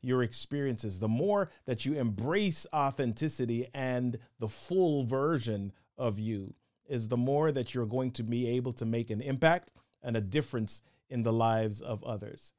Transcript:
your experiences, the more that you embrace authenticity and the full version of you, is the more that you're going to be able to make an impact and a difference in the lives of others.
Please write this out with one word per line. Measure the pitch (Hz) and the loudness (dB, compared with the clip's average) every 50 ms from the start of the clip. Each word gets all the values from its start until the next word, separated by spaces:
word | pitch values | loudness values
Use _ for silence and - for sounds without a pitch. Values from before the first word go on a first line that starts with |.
your | - 123 127 127 123 | 2 2 4 4 4
experiences, | 110 - - - - 139 143 139 135 123 110 - 107 95 90 | 2 0 -6 -8 -4 -2 -2 0 0 -2 -2 -4 -6 -4 -2
the | 107 110 | 0 2
more | 110 120 160 196 208 202 196 - - - _ | 2 2 2 2 4 2 2 0 -4 -14 _
that | - 127 110 - | -4 -4 -2 0
you | 131 151 | -2 0
embrace | 151 127 117 104 95 113 131 165 202 214 196 156 - - - - | 0 0 0 0 0 -2 0 2 2 2 2 0 -2 -6 -4 -2
authenticity | 151 143 135 123 - 139 123 110 113 151 156 - - 131 117 120 117 123 123 - | 0 0 0 0 0 0 0 0 0 -2 -2 0 -2 -2 0 0 -2 -2 -4 -4
and | 139 135 131 127 123 127 123 117 110 - - _ _ | -4 -2 0 0 0 0 0 -2 -4 -10 -14 _ _
the | 117 107 | -6 -6
full | - - - - 175 190 185 170 151 143 131 | -6 -8 -8 -2 2 4 4 4 4 2 0
version | 117 127 131 135 151 165 143 110 117 107 101 98 98 - _ _ _ _ - | 0 0 0 2 2 2 0 0 0 -2 -2 -4 -6 -8 _ _ _ _ -2
of | 131 120 104 98 | -2 -2 0 0
you, | 107 110 110 101 98 95 - _ _ _ _ _ _ _ | -2 -2 -2 -4 -6 -8 -12 _ _ _ _ _ _ _
is | 139 123 113 110 | -4 -4 -2 0
the | 123 120 | 0 0
more | 120 131 139 143 156 160 | 2 2 2 4 4 2
that | 147 135 123 - - | 2 0 -2 -2 -2
you're | 127 120 | -2 -2
going | 107 117 131 131 131 | 0 0 0 -2 -2
to | 127 - 117 | -2 -4 -4
be | 110 120 120 123 117 | -2 0 0 0 2
able | 120 127 123 127 120 | 0 0 0 -2 -4
to | - 120 | -2 -2
make | 113 113 117 117 110 | 0 0 0 0 -2
an | 110 104 | -4 -4
impact | 120 135 135 127 - 160 170 180 - - _ - _ _ _ _ - | -2 -2 -2 4 4 4 4 4 -2 -10 _ -20 _ _ _ _ -6
and | 131 117 | -2 0
a | 113 | 0
difference | 104 95 98 151 151 - - 120 110 101 - - _ _ _ _ _ _ | 0 2 0 0 0 0 -2 -4 -2 -2 -6 -10 _ _ _ _ _ _
in | 139 120 113 | -4 0 2
the | 117 110 | 2 4
lives | 117 113 113 113 110 110 110 104 104 | 4 4 4 4 4 2 0 -2 -4
of | - - 117 104 - | -6 -6 -6 -6 -4
others. | 123 113 104 101 104 - - - - _ | -6 -6 -6 -6 -10 -14 -14 -18 -20 _